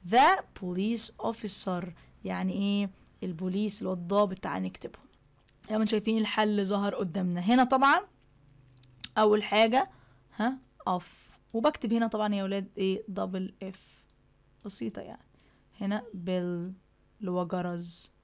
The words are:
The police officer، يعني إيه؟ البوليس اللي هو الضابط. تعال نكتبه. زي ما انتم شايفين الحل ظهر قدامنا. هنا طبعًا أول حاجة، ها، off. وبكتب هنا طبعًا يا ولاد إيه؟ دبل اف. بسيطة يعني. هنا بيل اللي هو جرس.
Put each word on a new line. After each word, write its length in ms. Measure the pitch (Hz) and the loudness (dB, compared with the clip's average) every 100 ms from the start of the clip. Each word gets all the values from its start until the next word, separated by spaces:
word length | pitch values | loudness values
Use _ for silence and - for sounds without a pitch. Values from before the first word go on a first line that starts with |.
| 175 | 4
The 300 | 240 294 381 - - | 6 6 4 -2 -10
police 500 | 180 180 208 233 - - 220 | -4 -2 0 2 0 0 -6
officer، 580 | 226 208 - - 180 180 165 - _ | -4 -2 0 0 -4 -6 -14 -20 _
يعني 280 | 190 185 185 | -8 -4 -4
إيه؟ 380 | 185 202 202 202 - - _ | -2 0 0 -2 -8 -20 _
البوليس 560 | 185 165 185 190 214 - | -10 -6 -4 -2 -2 -2
اللي 100 | 190 | -4
هو 40 | |
الضابط. 460 | 185 175 202 208 185 | -6 0 2 2 0
تعال 240 | 175 185 | -6 -4
نكتبه. 360 | 185 - - - - _ _ _ _ _ - | -6 -8 -16 -16 -20 _ _ _ _ _ -4
زي 80 | 214 | 0
ما 60 | |
انتم 80 | 214 | 2
شايفين 280 | 214 208 220 | 2 2 0
الحل 480 | 214 - 214 208 190 | 0 2 2 2 0
ظهر 280 | 202 202 | 0 0
قدامنا. 460 | 202 190 175 185 175 | -2 -4 -2 -2 -2
هنا 240 | 175 254 | 4 4
طبعًا 360 | 254 262 277 330 403 _ _ _ _ - _ - - - - - | 6 6 6 4 0 _ _ _ _ -20 _ -20 -20 -18 -6 2
أول 240 | 214 214 | 4 4
حاجة، 480 | 208 214 226 254 381 - _ _ _ - | 4 4 6 4 0 -8 _ _ _ -2
ها، 220 | 220 269 _ _ - 180 | -2 -2 _ _ -2 -2
off. 380 | - - - - _ | -4 -20 -20 -20 _
وبكتب 380 | 226 285 311 226 | 0 0 0 0
هنا 140 | 233 226 | 0 0
طبعًا 280 | 214 214 | 0 -2
يا 100 | 202 | -2
ولاد 240 | 196 196 196 - | -2 -4 -6 -2
إيه؟ 260 | 190 185 - | -2 -2 -4
دبل 460 | 190 190 185 185 _ | -6 -4 -4 -8 _
اف. 440 | 190 190 - - _ _ _ _ _ _ | -14 -14 -20 -20 _ _ _ _ _ _
بسيطة 380 | 208 - 226 - | -12 -6 -6 -8
يعني. 240 | - - _ _ _ _ _ _ | -14 -18 _ _ _ _ _ _
هنا 240 | 196 208 480 | -4 -4 -6
بيل 580 | 196 175 185 175 175 180 185 _ _ _ _ | -10 -4 -2 -2 -4 -6 -12 _ _ _ _
اللي 100 | 190 | -4
هو 160 | 180 170 | -2 -2
جرس. 680 | 180 175 175 175 - - _ | -2 -4 -6 -8 -8 -10 _